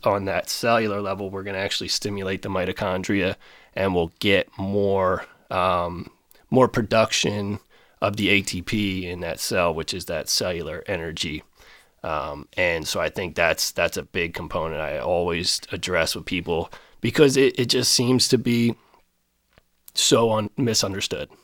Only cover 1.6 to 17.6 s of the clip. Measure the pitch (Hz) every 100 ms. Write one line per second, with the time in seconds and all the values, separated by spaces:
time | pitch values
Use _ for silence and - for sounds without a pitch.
1.6 | 98 - 95 - 107 101 95 98 98 95
2.6 | 90 90 101 92 92 98 92 - - -
3.6 | - - 98 90 82 - 104 95 - -
4.6 | 98 101 98 98 92 90 - - - 92
5.6 | 92 90 87 87 - _ _ _ - 127
6.6 | 123 - 104 113 110 - - 104 101 101
7.6 | _ _ _ - 104 104 95 98 98 92
8.6 | 85 110 101 92 90 87 87 65 - 104
9.6 | 87 80 78 92 82 80 - - 95 85
10.6 | 78 82 - 92 82 80 80 76 - _
11.6 | - - _ _ - 76 135 73 - -
12.6 | 90 82 78 98 80 104 90 78 85 80
13.6 | - - 85 - 76 92 85 - 80 90
14.6 | 80 76 76 73 64 87 87 85 90 -
15.6 | - 92 - 90 80 - - 90 85 82
16.6 | 90 - - - 117 - 143 131 135 -